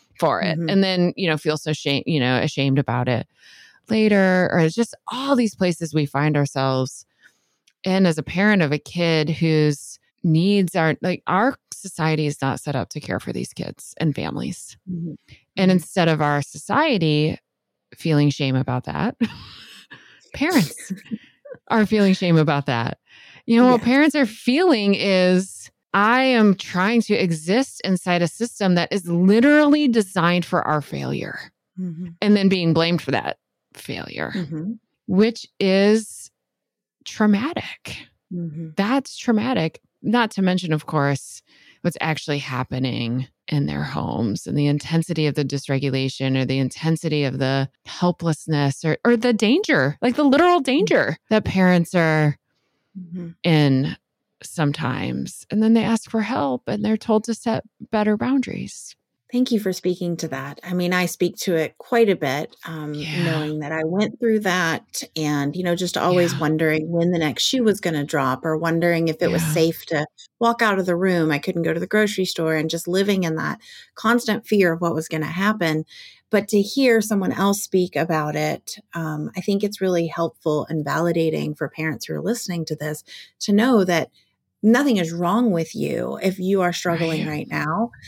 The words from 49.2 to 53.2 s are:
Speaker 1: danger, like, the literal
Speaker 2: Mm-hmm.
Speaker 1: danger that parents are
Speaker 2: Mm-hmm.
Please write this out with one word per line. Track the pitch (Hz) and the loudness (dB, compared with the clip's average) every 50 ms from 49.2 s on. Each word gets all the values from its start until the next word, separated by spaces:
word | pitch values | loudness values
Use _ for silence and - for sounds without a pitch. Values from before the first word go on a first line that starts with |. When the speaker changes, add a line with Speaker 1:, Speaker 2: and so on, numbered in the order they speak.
| 220 247 240 | 2 0 0
Speaker 1:
danger, | 208 - 202 254 349 415 - 302 175 131 139 151 - | 2 2 4 2 2 2 2 2 2 2 0 0 0
like, | - 247 247 | -2 -2 0
the | - 302 | 2 4
literal | 277 254 285 339 359 349 349 | 4 6 6 6 6 4 2
Speaker 2:
Mm-hmm. | 269 | 2
Speaker 1:
danger | - 247 294 392 440 339 214 143 104 160 - _ _ | 0 0 2 2 2 2 2 2 0 -2 -8 _ _
that | 214 214 208 | 0 0 2
parents | - - 190 185 180 180 175 170 - - | 0 2 4 4 6 6 4 2 2 2
are | 180 165 160 156 156 156 147 143 - _ _ _ _ _ _ _ _ _ _ _ 190 | 2 2 4 4 4 4 2 0 -2 _ _ _ _ _ _ _ _ _ _ _ -18
Speaker 2:
Mm-hmm. | 180 170 170 180 | -16 -14 -12 -12